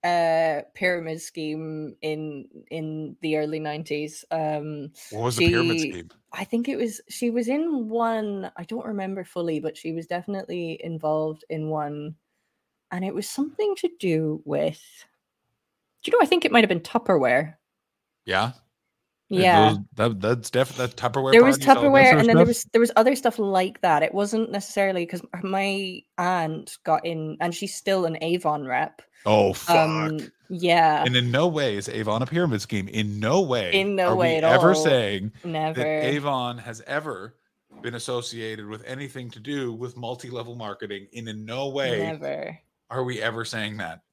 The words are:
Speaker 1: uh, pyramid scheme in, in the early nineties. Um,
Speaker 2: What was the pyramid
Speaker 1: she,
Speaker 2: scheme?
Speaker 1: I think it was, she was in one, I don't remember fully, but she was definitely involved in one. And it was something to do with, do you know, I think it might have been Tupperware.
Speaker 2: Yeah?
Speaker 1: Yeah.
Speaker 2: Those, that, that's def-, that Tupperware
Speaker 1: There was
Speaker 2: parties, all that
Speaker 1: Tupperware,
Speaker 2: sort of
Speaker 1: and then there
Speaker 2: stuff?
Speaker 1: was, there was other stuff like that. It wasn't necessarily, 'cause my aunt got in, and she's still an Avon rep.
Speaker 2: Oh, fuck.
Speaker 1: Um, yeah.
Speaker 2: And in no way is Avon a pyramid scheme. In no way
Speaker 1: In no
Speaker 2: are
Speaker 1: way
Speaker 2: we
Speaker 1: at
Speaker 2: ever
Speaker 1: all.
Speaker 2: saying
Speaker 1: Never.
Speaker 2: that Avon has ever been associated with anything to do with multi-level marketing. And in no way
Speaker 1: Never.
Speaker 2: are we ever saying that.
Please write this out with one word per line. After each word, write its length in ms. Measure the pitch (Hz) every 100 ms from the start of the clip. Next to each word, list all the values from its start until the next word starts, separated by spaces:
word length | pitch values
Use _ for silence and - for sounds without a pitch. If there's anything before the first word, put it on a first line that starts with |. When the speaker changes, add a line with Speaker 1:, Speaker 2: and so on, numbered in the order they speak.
Speaker 1:
uh, 580 | 175 175 165 160 160 147 -
pyramid 460 | - 196 175 160 160
scheme 760 | - - 156 156 160 156 151 -
in, 460 | 156 156 156 143 - - -
in 460 | 165 156 156 156 -
the 160 | 160 156
early 220 | 151 156
nineties. 680 | 156 151 156 147 151 151 -
Um, 640 | 160 156 151 151 151 139 - -
Speaker 2:
What 140 | 107
was 120 | 120 120
the 120 | 170
pyramid 300 | - 170 165
Speaker 1:
she, 100 | 151
Speaker 2:
scheme? 200 | 90 82 _ _
Speaker 1:
I 120 | -
think 240 | 196 233 240
it 80 | 277
was, 240 | 240 220 _
she 180 | - 240
was 200 | 233 233
in 400 | 285 330 285 220
one, 600 | 226 226 226 214 196 190 -
I 60 |
don't 220 | 175 226 -
remember 380 | 208 190 196
fully, 340 | 180 - 170 156
but 160 | 156 156
she 160 | 165
was 140 | 165 165
definitely 720 | 175 180 196 - 175 170 165
involved 600 | 165 165 156 156 156 156 -
in 180 | 160 156
one. 460 | 156 147 147 151 156 _ _ _ _ _ _ _
And 120 | 180
it 100 | 185
was 140 | 196 208
something 460 | - 294 - 415 381
to 140 | 339 339
do 420 | 190 160 156 156 147
with, 340 | 147 156 160 - - - _ _ _ _ _ _ _ _ _
do 80 | -
you 60 | 480
know, 40 |
I 20 | 320
think 200 | 359 -
it 40 |
might 120 | 233
have 40 | 214
been 100 | 175
Tupperware. 760 | - 233 - 175 127 123 156 - _ _ _ _ _ _
Speaker 2:
Yeah? 280 | - 92 113 - _ _ _ _ _ _ _
Speaker 1:
Yeah. 460 | 190 185 170 156
Speaker 2:
Those, 40 | 104 101 -
that, 240 | 113 104
that's 300 | 107 123 113
def-, 260 | 123 131 -
that 180 | 123 -
Tupperware 360 | 123 135 131
Speaker 1:
There 120 | 233
was 140 | 254 277
Speaker 2:
parties, 100 | 269
all 60 |
that 60 | 277 294
Speaker 1:
Tupperware, 140 | 269
Speaker 2:
sort 100 | 262
of 60 | 254
Speaker 1:
and 80 | 233
then 60 | 226
there 100 | -
Speaker 2:
stuff? 20 |
Speaker 1:
was, 160 | 233 -
there 80 | 226
was 120 | 233 -
other 180 | 226 269
stuff 220 | 247 226
like 420 | 202 190 185 -
that. 200 | 175 151
It 120 | 156
wasn't 360 | 190 202 220 226
necessarily, 540 | 202 196 - 196 185
'cause 160 | 170 180 - 180
my 580 | 190 190 196 196 196 180 _ -
aunt 640 | 180 185 160 160 139 -
got 200 | - 156
in, 320 | 170 165 156 156
and 140 | 175
she's 200 | 170 196
still 320 | - - 196 170
an 100 | 160
Avon 420 | 160 175 170 151 135
rep. 360 | 127 151 - _ _ 104
Speaker 2:
Oh, 260 | 107 101
fuck. 240 | 92 - 165
Speaker 1:
Um, 560 | 160 156 156 156 - _ _
yeah. 560 | 185 175 170 160 151
Speaker 2:
And 100 | 123
in 160 | 123 123
no 160 | 127 175
way 300 | 156 135 101
is 140 | 98
Avon 320 | 117 107 107
a 40 | 127
pyramid 360 | 165 175 110
scheme. 260 | - 104 95
In 320 | 110 107 104
no 220 | 110 165
way 360 | 175 123 92 196
Speaker 1:
In 160 | 196
no 140 | 196 180
Speaker 2:
are 80 | 185
Speaker 1:
way 140 | 170
Speaker 2:
we 40 | 160
Speaker 1:
at 60 |
Speaker 2:
ever 260 | 160 127 165
Speaker 1:
all. 40 | 165
Speaker 2:
saying 500 | 156 131 104 98 101 -
Speaker 1:
Never. 340 | 175 160 156 160
Speaker 2:
that 260 | 151 156 135
Avon 500 | 147 143 135 123 120
has 240 | 113 113 -
ever 500 | 139 156 101 104 _ _ _ _ -
been 120 | 117 117
associated 680 | - 123 110 113 110 110 104
with 160 | 107 113
anything 440 | 131 139 131 120
to 60 | 117
do 360 | 117 143 127
with 200 | 113 120 123
multi-level 560 | 120 123 127 120 113
marketing. 520 | 120 107 101 107 101 101
And 140 | 123 113
in 160 | 107
no 240 | 107 123 139
way 300 | 139 131 113
Speaker 1:
Never. 600 | - 156 143 143 - 165 _ _ _
Speaker 2:
are 160 | 123
we 160 | 127 107
ever 240 | 110 113
saying 320 | 113 117 107 107
that. 240 | 87 80 _